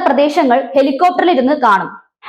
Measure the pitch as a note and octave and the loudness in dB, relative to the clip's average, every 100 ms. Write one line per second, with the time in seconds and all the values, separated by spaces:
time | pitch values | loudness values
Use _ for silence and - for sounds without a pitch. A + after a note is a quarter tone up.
0 | F4 C4 D4 E4+ C4+ B3+ C4+ C4+ C4+ C4+ | 0 0 0 0 0 0 0 -2 0 2
1 | F4+ F4+ F4 C4 B3 D4 A#3+ F#3+ D#3+ - | 0 2 0 0 0 0 2 0 -2 -14
2 | _ _ | _ _